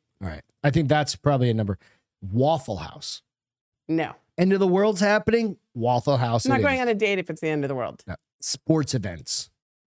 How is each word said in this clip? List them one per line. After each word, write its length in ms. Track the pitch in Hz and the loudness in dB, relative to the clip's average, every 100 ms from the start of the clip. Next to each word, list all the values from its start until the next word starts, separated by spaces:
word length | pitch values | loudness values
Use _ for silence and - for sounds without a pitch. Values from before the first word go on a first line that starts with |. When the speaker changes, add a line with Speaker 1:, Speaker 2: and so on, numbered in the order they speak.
| _ - | _ -12
Speaker 1:
All 60 | 175 | -10
right. 140 | - - _ | -10 -16 _
I 60 | 147 | 0
think 180 | 151 139 | 2 4
that's 260 | 151 143 | 2 2
probably 340 | - 147 135 123 | 0 2 2 2
a 60 | |
number. 240 | 113 104 95 _ _ _ - | 2 0 -4 _ _ _ -16
Waffle 580 | 98 110 139 160 - 95 | -4 0 2 0 -2 -8
House. 440 | 78 143 - - _ _ _ _ _ _ - | -8 -12 -12 -12 _ _ _ _ _ _ -4
Speaker 2:
No. 300 | 160 143 - _ - | -4 -4 -8 _ 0
Speaker 1:
End 160 | 185 | 2
of 60 | 196 | 4
the 80 | 190 | 4
world's 340 | 185 208 190 | 4 2 2
happening. 580 | 202 208 214 233 226 - _ | 2 2 2 0 0 -6 _
Waffle 420 | 120 117 123 147 135 | -4 0 0 2 0
House 280 | 123 117 | 2 0
Speaker 2:
I'm 60 | 254 | 2
not 80 | 262 | 2
Speaker 1:
it 40 | |
Speaker 2:
going 100 | 277 262 | 2 2
Speaker 1:
is. 20 | |
Speaker 2:
on 80 | 240 | 0
a 60 | |
date 260 | 208 214 190 | 0 0 0
if 100 | 175 | -4
it's 100 | 160 | -4
the 60 | 160 | -2
end 140 | 151 | -2
of 40 | 139 | -2
the 80 | 131 | -4
world. 260 | 101 - - | -6 -10 -14
Speaker 1:
No. 80 | - _ - | -16 _ -12
Sports 540 | - - - 160 139 | -8 -6 0 2 2
events. 560 | 127 95 80 - - - _ _ _ | -2 -4 -8 -8 -8 -8 _ _ _